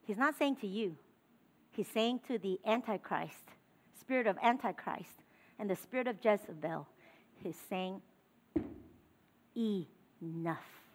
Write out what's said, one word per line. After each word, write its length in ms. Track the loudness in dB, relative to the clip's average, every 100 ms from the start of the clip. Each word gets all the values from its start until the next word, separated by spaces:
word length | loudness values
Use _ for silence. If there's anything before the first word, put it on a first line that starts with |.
He's 140 | -4 2
not 180 | 2 4
saying 180 | 2 2
to 100 | -2
you. 280 | -2 -2 -4 -16 _ _ _ _ _ _
He's 160 | -6 -2
saying 320 | 2 2 2 -2
to 100 | -2
the 220 | 0 0
Antichrist, 800 | 2 2 2 -4 0 -2 -2 -10 -20 -20 _ _ _ -20
spirit 280 | -2 2 2
of 120 | 4
Antichrist, 800 | 4 4 0 -4 -6 -6 -10 -18 -20 _ -20 -8
and 100 | -2
the 60 |
spirit 320 | -2 -2 -2 -2
of 160 | 2
Jezebel. 640 | 4 4 0 -6 -4 -4 -8 -18 -20 -20 -20 -10
He's 140 | -10 -10 -6
saying, 340 | -4 -4 -6 -14 _ _ _ _ -4 -4 -10 -18 -20 _ _ _ _ _ -2
"Enough." 1300 | 0 0 -4 -12 _ _ -8 -4 -4 -4 -8 -20 -20